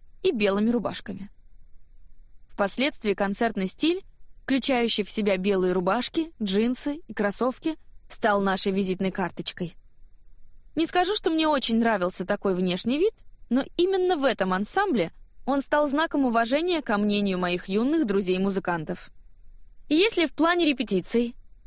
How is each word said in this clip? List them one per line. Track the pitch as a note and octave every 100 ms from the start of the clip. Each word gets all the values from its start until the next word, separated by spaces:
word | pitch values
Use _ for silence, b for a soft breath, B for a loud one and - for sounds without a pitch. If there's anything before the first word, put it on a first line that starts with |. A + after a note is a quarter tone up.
| - -
и | F#4
белыми | B3+ G3+ G3 A3
рубашками. | A#3+ - - - F#3+ F#3+ - - - - - - - - - - - -
Впоследствии | - G3+ - C#4+ - G#3+
концертный | F#3+ G3 G3+ A#3 G#3+ F#3
стиль, | - D4+ F4+ - - - -
включающий | - C4+ - B3 A#3 -
в | G3
себя | - G#3 F#3+
белые | G3 F#3+ F3+
рубашки, | F3+ F3+ A3+ - E4 D#4+ -
джинсы | G#3 G3 A#3 B3+ D4 D4 -
и |
кроссовки, | G#3+ G3+ - B3 B3 D#4+ D#4 - - -
стал | - A3 G3+
нашей | G3 F#3+ G3+
визитной | F#3+ F#3 F3+ F#3+
карточкой. | F#3 F3 - E3+ - E3+ - - - - - - - - - -
Не | - D#4+
скажу, | F4+ F4+
что | G#4+ F4
мне | D#4+ D#4
очень | C#4+ - A3+
нравился | A#3 G#3 F3+ -
такой | F#3 G3+ G3+
внешний | F3+ F#3 F3+ A3+ C#4+
вид, | G#4 - - - -
но | B3 - -
именно | F4+ F#4+ F4+ E4+
в |
этом | C4+ G#3 F#3
ансамбле | F#3 G#3 F#4+ G4+ B3 E3 - - - -
он | C#4
стал | - D4 D4
знаком | C#4 E4 D4
уважения | C4 A3+ A3+ C#4+ F4+ E4
ко | - G3+
мнению | G#3 G#3 G3+ F3+
моих | F3+ F3 F#3+
юных | G3 B3+ D#4+ B3
друзей-музыкантов. | G3 F#3 F#3 F#3+ F#3+ F3+ E3+ D#3 F3 - - - - - - - - -
И |
если | D4+ G#4+ F#4+ D#4
в |
плане | - E4 F4
репетиций, | D#4 C4 A#3 F#3+ - A#3 A#3+ - - -